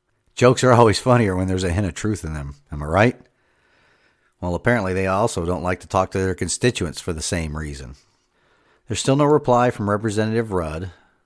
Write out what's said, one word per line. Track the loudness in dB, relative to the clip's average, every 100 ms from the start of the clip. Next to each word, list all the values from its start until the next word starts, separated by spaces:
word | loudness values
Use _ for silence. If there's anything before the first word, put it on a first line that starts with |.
| _ _ _
Jokes | 2 4 4
are | 6
always | 6 6 4
funnier | 2 2 2
when | 0 0
there's | 0
a | 0
hint | 0 -2
of |
truth | -4 -6 -4
in | -6
them. | -8 -10 -14 -14
Am | -10
I | -2
right? | 2 2 0 _ _ _ _ _ _ _ _ _ _ _ _
Well, | -4 -2
apparently | 0 0 0
they | -2 0
also | 0 0 -2 -4
don't | -2
like | -4 -4
to | -2
talk | -2 0
to | -2
their | -2
constituents | -2 -6 -2 -2 -2 -6 -8
for | -8
the | -8
same | -4 -4 -4 -6
reason. | -8 -10 -14 -20 _ _ _ _ _ _ _ _ -10
There's | -6
still | 0
no | 2
reply | 4 2 4 2 2
from | 0 -2
Representative | -2 -2 -2 -2 -2 -2
Rudd, | -4 -4 -6 -10 -14 _ _